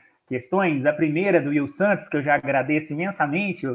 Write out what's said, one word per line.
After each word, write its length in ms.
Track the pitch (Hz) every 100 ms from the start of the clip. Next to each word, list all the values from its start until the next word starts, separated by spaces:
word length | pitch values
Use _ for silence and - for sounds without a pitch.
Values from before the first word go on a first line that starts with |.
| _ _ -
questões. 600 | 127 - 185 185 143 143
A 60 |
primeira, 500 | 147 160 151 196 175
do 80 | 139
Will 160 | 147 139
Santos, 420 | - 202 196 -
que 80 | 151
eu 60 |
já 140 | 143 147
agradeço 560 | 143 135 131 151 151
imensamente, 760 | 151 190 - 151 165 202 175 135